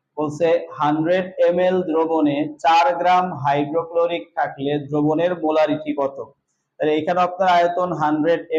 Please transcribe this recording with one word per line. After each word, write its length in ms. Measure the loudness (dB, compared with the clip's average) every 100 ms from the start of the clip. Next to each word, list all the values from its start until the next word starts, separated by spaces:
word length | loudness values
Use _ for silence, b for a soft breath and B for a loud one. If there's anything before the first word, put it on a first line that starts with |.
| _ -6
বলছে 300 | -6 -2 0 0 -2 -4
হান্ড্রেড 460 | -2 0 0 0 -2 0 2
এমএল 300 | 2 2 0 0
দ্রবণে 480 | 0 0 2 0 0 -4 -2
চার 220 | 2 4 4 2
গ্রাম 260 | 2 2 2 -2
হাইড্রোক্লোরিক 800 | -2 0 0 -2 -2 0 0 -2 -8 -6
থাকলে 340 | -6 -4 -4 -4 -4
দ্রবণের 440 | -2 0 0 0 -2
মোলারিটি 480 | -2 2 2 0 -4 -4
কত? 180 | -4 -6 -16 _ _ _ _ -4
তাহলে 180 | 0 0
এখানে 200 | 0 0 0
আপনার 220 | 0 2 4
আয়তন 320 | 2 0 -2 -2
হান্ড্রেড 400 | -2 0 0 0 0